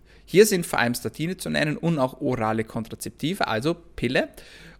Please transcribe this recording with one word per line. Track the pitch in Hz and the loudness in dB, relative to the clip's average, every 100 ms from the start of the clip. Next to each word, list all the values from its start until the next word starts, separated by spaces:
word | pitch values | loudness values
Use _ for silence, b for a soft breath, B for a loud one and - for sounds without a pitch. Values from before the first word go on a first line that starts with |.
| b b - | b b 2
Hier | 175 | 6
sind | 220 185 170 | 6 6 0
vor | - | 0
allem | 120 | 0
Statine | 120 110 - 165 185 | 0 -6 -6 -6 -6
zu | 165 | -4
nennen | 151 151 147 | 0 0 0
und | 170 156 | 0 2
auch | 127 - | 0 0
orale | 143 120 110 110 | -2 0 0 0
Kontrazeptive, | 110 117 107 113 110 - 143 196 - | -2 -6 -8 -10 -12 -6 -4 -2 -2
also | 110 143 | 0 -2
Pille. | 170 - - 120 147 302 - B B B | -4 -8 -6 -2 0 -2 -10 B B B